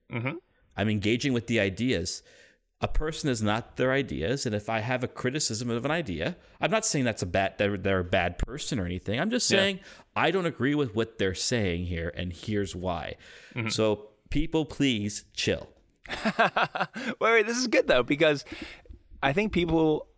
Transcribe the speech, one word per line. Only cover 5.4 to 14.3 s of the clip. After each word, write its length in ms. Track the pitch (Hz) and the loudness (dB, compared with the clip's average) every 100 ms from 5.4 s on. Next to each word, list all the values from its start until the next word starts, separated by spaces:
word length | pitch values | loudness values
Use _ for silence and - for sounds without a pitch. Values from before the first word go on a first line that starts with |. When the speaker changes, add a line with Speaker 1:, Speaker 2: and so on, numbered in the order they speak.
| - 110 120 | -2 -2 -2
Speaker 2:
of 160 | 117 139 | -2 0
an 60 | |
idea, 440 | 165 135 76 120 185 - - | -2 -2 -4 -4 -6 -14 -4
I'm 100 | 156 | 0
not 160 | 220 - | 0 0
saying 200 | 156 123 | 0 0
that's 160 | 104 | 0
a 40 | 95 | 0
bad, 320 | 98 98 - | 0 0 2
they're, 200 | 101 101 | 0 2
they're 220 | 98 95 | 2 2
a 40 | |
bad 340 | 87 95 87 87 | 2 2 2 0
person 400 | - 139 - 131 | -4 -4 -4 -4
or 80 | 87 | -2
anything. 360 | 90 - 113 | -4 -2 -2
I'm 80 | 196 | 0
just 200 | 247 - | 0 2
Speaker 1:
Yeah. 80 | - | 4
Speaker 2:
saying 200 | 196 190 - - - - | 2 0 -10 -20 -8 0
I 140 | 143 | 2
don't 140 | 185 170 | 2 0
agree 300 | - 127 147 | 0 0 2
with 180 | 135 | 0
what 240 | 98 113 - | 0 -2 0
they're 160 | 95 | 0
saying 520 | 90 - 120 101 85 90 | 0 0 0 0 0 -2
here, 260 | 85 82 - | -4 -4 -6
and 160 | 90 | -6
here's 420 | 85 - 104 95 90 | -6 -4 -2 -2 -4
why. 400 | 90 85 - - - - - 123 | -4 -4 -6 -12 -18 -20 -12 -6
Speaker 1:
Mm-hmm. 140 | 113 | -2
Speaker 2:
So 400 | 104 110 104 - _ - | 2 2 2 -4 _ -4